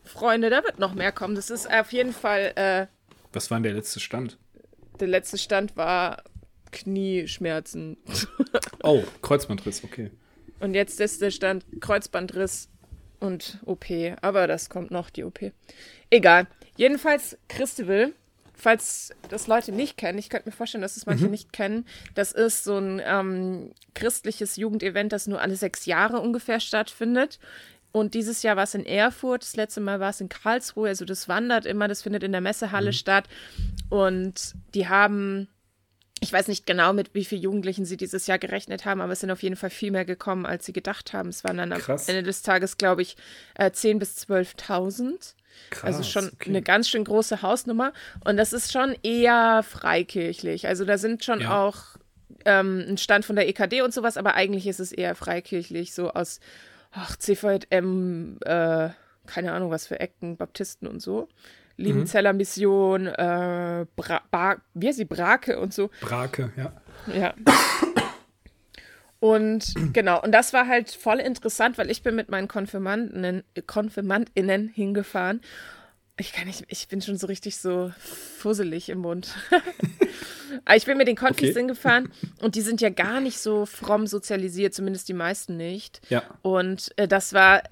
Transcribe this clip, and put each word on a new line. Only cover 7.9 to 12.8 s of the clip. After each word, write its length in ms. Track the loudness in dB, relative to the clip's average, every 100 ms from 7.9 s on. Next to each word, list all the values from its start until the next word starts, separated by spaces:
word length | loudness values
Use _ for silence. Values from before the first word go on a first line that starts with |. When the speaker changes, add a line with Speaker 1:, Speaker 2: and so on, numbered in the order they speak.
| -14
Speaker 1:
<laughs> 40 | -8 -6 -6 -4 0 0 -4 -2
Speaker 2:
Oh, 200 | 4 4 2 -8
Kreuzbandriss, 600 | 0 0 0 -6 -6 -10
okay. 280 | -12 -10 -12 -12 _ _ -20 -8
Speaker 1:
Und 140 | -2
jetzt 260 | 0 0 0
ist 200 | -2 0
der 100 | -2
Stand 320 | 0 -2 -2 -6 -10
Kreuzbandriss 880 | -2 -2 0 -6 -4 -4 -4 -4 -14 -20